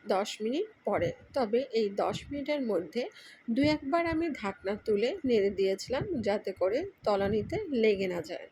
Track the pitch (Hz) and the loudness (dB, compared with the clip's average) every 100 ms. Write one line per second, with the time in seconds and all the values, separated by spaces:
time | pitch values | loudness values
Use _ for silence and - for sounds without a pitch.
0 | - 196 214 - 220 285 427 - - 185 | 0 0 0 -4 -2 -2 -4 -6 -2 0
1 | 170 - - 285 220 233 269 226 208 202 | 0 -4 -6 -2 2 0 0 0 0 0
2 | 170 208 - 285 277 294 240 185 180 233 | 0 -2 -6 -6 -2 -2 0 0 -2 -6
3 | 359 - - - - 226 294 302 269 339 | -6 -10 -20 -14 -4 2 4 2 0 0
4 | 339 320 339 262 202 - 190 208 - 202 | 2 0 -2 -2 -6 -4 -4 -4 0 2
5 | 240 381 262 226 196 196 190 196 - 262 | 2 0 2 4 2 2 0 0 -2 -4
6 | 415 302 196 202 202 180 185 240 392 - | -2 -2 0 0 -2 -2 0 0 -4 -4
7 | - 196 196 214 208 370 392 262 220 196 | 0 2 2 0 0 -4 -2 2 4 4
8 | 190 175 165 170 - | 0 -2 -6 -10 -12